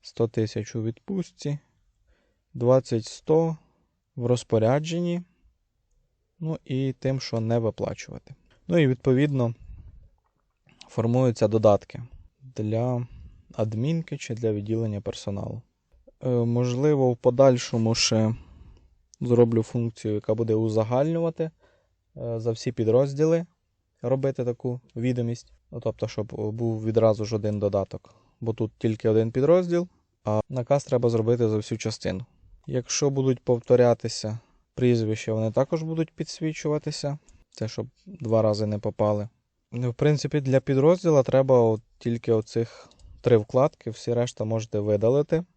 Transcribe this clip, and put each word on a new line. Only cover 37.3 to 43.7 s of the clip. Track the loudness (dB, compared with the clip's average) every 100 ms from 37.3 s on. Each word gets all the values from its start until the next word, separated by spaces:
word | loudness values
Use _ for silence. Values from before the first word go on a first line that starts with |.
| _ _
Це | -8 -8
щоб | -6 -10 _ -20
два | -12 0 2
рази | 2 0 -2
не | -4
попали. | -6 0 0 0 -4 _ _ _ _
Ну, | -6 -6
в |
принципі, | -2 0 0 -2 -4
для | 0 0
підрозділа | 2 2 4 4 4 4
треба | 4 2 4 6
от | 6 2 _ _
тільки | -6 -4 0
оцих | 0 0 -4 -4 -8 -20 _ -20 -6
три | 2 2
вкладки, | 4 2 2